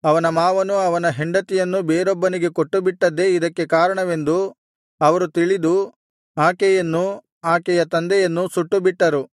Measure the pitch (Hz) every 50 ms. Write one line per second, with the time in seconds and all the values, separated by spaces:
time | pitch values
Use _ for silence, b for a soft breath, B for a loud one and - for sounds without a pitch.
0 | - 156 151 165 165 165 165 165 170 180 185 190 190 190 202 196 190 180 170 175
1 | 175 170 131 123 151 165 175 196 190 - 196 190 185 180 180 196 180 156 160 170
2 | 185 185 196 175 180 185 - 180 170 175 170 - 151 - - 190 185 185 180 185
3 | 190 175 156 151 185 190 180 175 160 170 165 - 165 156 165 160 170 185 196 185
4 | 185 180 170 160 151 147 160 185 196 196 - _ _ _ _ _ _ _ _ _
5 | 151 151 165 185 185 160 156 170 170 180 196 190 165 160 175 190 196 214 _ _
6 | _ _ _ _ _ _ _ 156 151 170 180 180 202 196 190 190 175 165 160 165
7 | 180 196 202 220 _ _ _ _ - 170 165 175 170 - 180 170 165 165 180 170
8 | 165 175 196 196 190 175 165 170 185 185 - 185 170 170 208 196 180 185 175 _
9 | 190 165 147 139 131 -